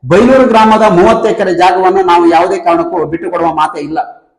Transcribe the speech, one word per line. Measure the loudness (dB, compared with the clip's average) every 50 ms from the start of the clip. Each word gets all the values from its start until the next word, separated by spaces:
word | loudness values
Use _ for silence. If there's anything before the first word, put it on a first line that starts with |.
| -2
ಬೈಲೂರು | 0 0 2 4 4 4 4 2
ಗ್ರಾಮದ | 2 2 2 2 4 2 2
ಮೂವತ್ತು | 2 2 2 2 2 2 2 0 0 -2
ಎಕರೆ | -2 -2 -2 -2 0
ಜಾಗವನ್ನು | 0 0 0 2 2 0 0 0 0 0
ನಾವು | 2 2 2 2
ಯಾವುದೇ | 2 2 2 0 0 -4
ಕಾರಣಕ್ಕೂ | -4 -2 -2 -2 -2 -2 -4 -4 -6 -6
ಬಿಟ್ಟುಕೊಡುವ | -6 -8 -10 -8 -8 -6 -4 -4 -4 -2
ಮಾತೇ | -2 -4 -4 -4 -10
ಇಲ್ಲ. | -10 -8 -8 -8 -8 -8 -12 -20 _ _ _